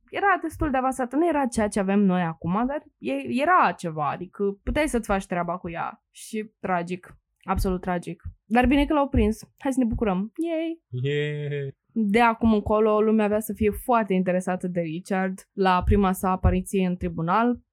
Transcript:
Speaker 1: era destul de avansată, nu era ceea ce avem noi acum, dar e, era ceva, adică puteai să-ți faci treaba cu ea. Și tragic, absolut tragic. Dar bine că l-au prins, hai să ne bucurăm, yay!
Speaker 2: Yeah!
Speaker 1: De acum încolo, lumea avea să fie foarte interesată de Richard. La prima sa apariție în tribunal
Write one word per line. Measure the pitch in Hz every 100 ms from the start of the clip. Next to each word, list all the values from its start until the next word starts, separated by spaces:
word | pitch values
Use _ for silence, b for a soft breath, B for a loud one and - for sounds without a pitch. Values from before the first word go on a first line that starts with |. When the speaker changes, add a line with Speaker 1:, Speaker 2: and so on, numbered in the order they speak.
| _
Speaker 1:
era | - 392 359
destul | 320 - 320
de | 262
avansată, | 262 - 247 277
nu | 339
era | 294 262
ceea | - 208
ce | 214
avem | 190 202
noi | 196 180
acum, | 165 160 165 196 254
dar | 294 - _
e, | 220 277 247 240
era | 311 359 220
ceva, | 175 175 156 143
adică | 143 180 - 202 202
puteai | - 302 302
să-ți | 233 220
faci | 196 -
treaba | 175 170 180
cu | 175
ea. | 165 - - _
Și | - - 220 220 _
tragic, | 196 180 175 180 - - _ _
absolut | - 190 196 180
tragic. | 185 180 170 170 - - _
Dar | 233 254
bine | 277 285
că |
l-au | 302 277
prins, | 247 208 220 - _
hai | 277
să | 254
ne | 233
bucurăm, | 233 220 185 214 - 339
yay! | 320 330 330 _ 123
Speaker 2:
Yeah! | 135 147 147 147 147 143 139 - _
Speaker 1:
De | 226 208 220
acum | 233 226 226
încolo, | 208 202 214 220 214
lumea | 220 220 208
avea | 214
să | 220
fie | 202 214
foarte | 202 - 233 208
interesată | 185 180 180 185 180 180
de | 175
Richard. | 165 165 - 190 190 190 -
La | - 190 180 185
prima | 208 190
sa | 185 190
apariție | 185 185 185 185 196 185
în | 180
tribunal | 180 165 165 202 240 240 _